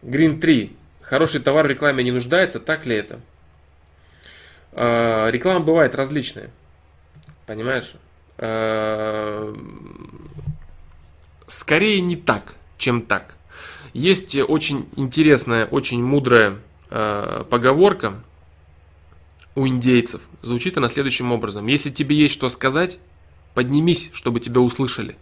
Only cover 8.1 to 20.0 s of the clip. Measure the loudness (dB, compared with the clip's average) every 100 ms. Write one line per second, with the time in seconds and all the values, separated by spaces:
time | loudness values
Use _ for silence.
8.1 | _ _ _ -6 -2 -2 -2 -2 -2 -4
9.1 | -4 -6 -6 -8 -12 -16 -18 -18 -18 -20
10.1 | -20 -18 -14 -12 -12 -14 -20 -20 -20 -20
11.1 | -20 -20 _ -12 -10 0 2 2 0 0
12.1 | -4 -2 -2 -2 -20 -20 -6 -2 -2 -2
13.1 | -6 -6 -20 -20 -20 -20 -20 -16 -2 2
14.1 | 2 0 -2 2 0 0 -6 -6 -6 -4
15.1 | 2 6 6 4 0 0 -2 -2 -2 0
16.1 | 0 6 6 6 0 -16 _ _ -4 -4
17.1 | -4 -6 -8 -2 0 2 4 4 4 -6
18.1 | -8 -18 _ -20 _ _ -20 _ _ -20
19.1 | -20 -20 _ -12 -2 0 0 4 4